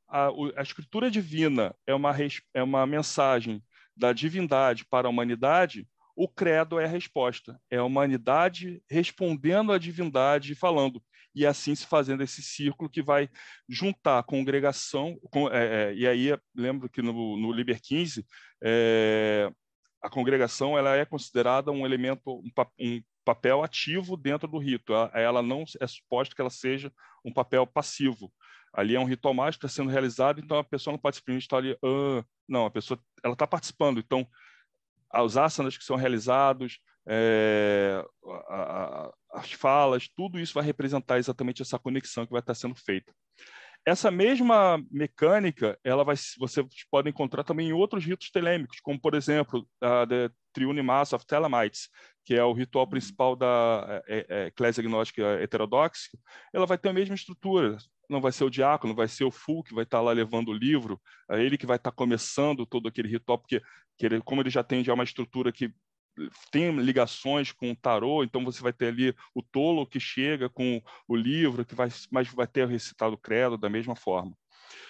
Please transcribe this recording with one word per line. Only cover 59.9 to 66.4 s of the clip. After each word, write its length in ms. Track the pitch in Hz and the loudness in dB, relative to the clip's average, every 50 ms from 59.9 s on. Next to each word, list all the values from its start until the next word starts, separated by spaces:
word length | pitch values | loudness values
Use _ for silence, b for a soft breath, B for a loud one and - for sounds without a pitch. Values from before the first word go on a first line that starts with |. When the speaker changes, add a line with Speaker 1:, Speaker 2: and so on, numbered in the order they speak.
| 123 117 | 2 2
Speaker 1:
lá 120 | 117 120 | 4 4
levando 360 | 117 117 113 110 117 117 117 113 | 2 2 0 0 0 -2 -2 -2
o 60 | 107 | -4
livro, 460 | 107 120 143 156 135 117 107 95 - b b b b b b | 0 2 2 2 2 0 -2 -8 -10 b b b b b b
é 120 | 104 110 | 0 2
ele 140 | 123 135 143 | 2 2 0
que 100 | - 135 | 0 0
vai 120 | 123 120 120 | 0 0 0
tá 140 | - 120 | 0 -4
começando 720 | - - 127 120 117 110 - - - 139 143 151 143 123 117 | -2 0 0 2 2 0 -2 -4 -2 0 0 0 0 -2 -4
todo 220 | - - 123 113 117 | -4 -4 -4 -4 -4
aquele 200 | - 120 110 104 | -6 -4 -4 -4
ritual, 300 | 113 113 - - 120 120 | -4 -4 0 0 -2 -2
porque 240 | _ - 127 110 B B B B B B _ | _ -2 -4 -4 B B B B B B _
que 100 | - 120 | -2 0
ele, 140 | 110 113 113 | 0 0 0
como 180 | - - 135 139 | -2 -2 -2 0
ele 80 | 131 127 | 0 0
já 140 | 123 127 120 | 0 -2 -2
tem 180 | - 127 127 | 0 0 0
já 120 | 120 123 120 | 0 0 0
uma 100 | 123 123 | 0 0
estrutura 480 | - - - 117 - - 131 123 123 | -4 -4 -8 -10 -6 -4 -2 -2 -2
que 200 | - - 127 110 - _ _ _ _ _ _ _ - 80 76 - - - | -2 -2 -6 -6 -8 _ _ _ _ _ _ _ -14 -12 -12 -12 -12 -16